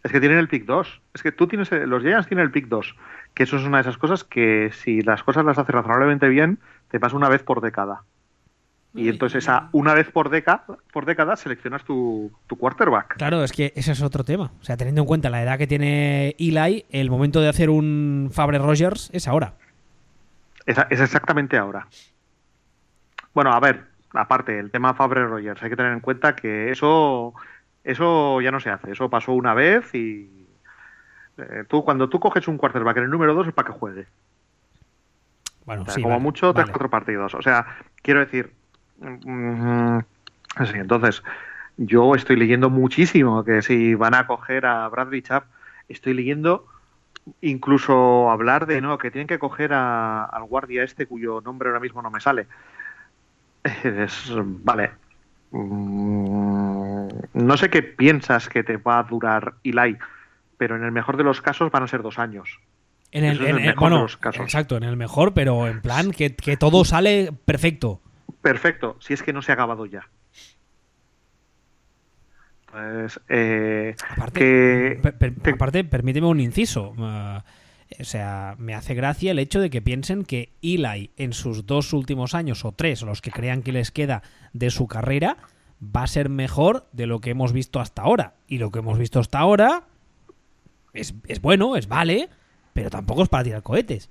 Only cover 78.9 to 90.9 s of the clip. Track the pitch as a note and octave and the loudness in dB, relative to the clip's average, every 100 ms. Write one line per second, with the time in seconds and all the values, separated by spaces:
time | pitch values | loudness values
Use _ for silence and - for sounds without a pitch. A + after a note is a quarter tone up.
78.9 | B2 C3+ D3 F#3+ E3 C#3 G3 F#3+ C3 G#2+ | -2 -2 -2 -2 -2 0 0 0 0 -2
79.9 | B2+ C#3 F#3+ F#3+ B2+ A#2 _ E3 F3+ C3 | -4 -4 -6 -4 -8 -8 _ -4 -2 -2
80.9 | G#2 G2+ _ C3+ A#2 B2+ A2 G2+ C#3+ C#3+ | -4 -10 _ -8 -6 -8 -8 -2 -2 0
81.9 | D3 C3 C3+ B2 E3+ D#3+ A#2+ A2+ - E3 | -4 -4 -6 -4 -4 -4 -6 -8 -4 -4
82.9 | B2 A2+ G#2 - - A#2+ B2+ B2 B2+ A#2+ | -4 -6 -8 -10 -8 -4 -4 -4 -4 -4
83.9 | - C#3+ A#2 - _ - A#2+ B2 - A#2+ | -4 -4 -4 -8 _ -18 -4 -4 -2 -4
84.9 | A2+ A#2+ C#3 E3+ - - _ _ _ G#2 | -4 -2 0 -2 -4 -12 _ _ _ -8
85.9 | A2+ B2+ D3 C#3+ C3+ C3 - E3 B3+ _ | -4 -2 -2 -2 -2 -4 2 2 2 _
86.9 | A#2+ A#2 A#2 A#2+ B2 B2 B2 B2+ C3 A#2 | -10 -6 -4 -6 -2 -2 -2 -4 -6 -8
87.9 | - A2+ A3+ G2+ _ _ C3 G#2+ A2 A2 | -4 2 2 0 _ _ -6 -6 -6 -2
88.9 | A2 A#2+ B2+ A2+ C3+ E3 G#3 A3 F4 - | -2 0 0 0 2 4 6 6 4 -6
89.9 | _ _ _ _ - _ _ _ _ _ | _ _ _ _ -20 _ _ _ _ _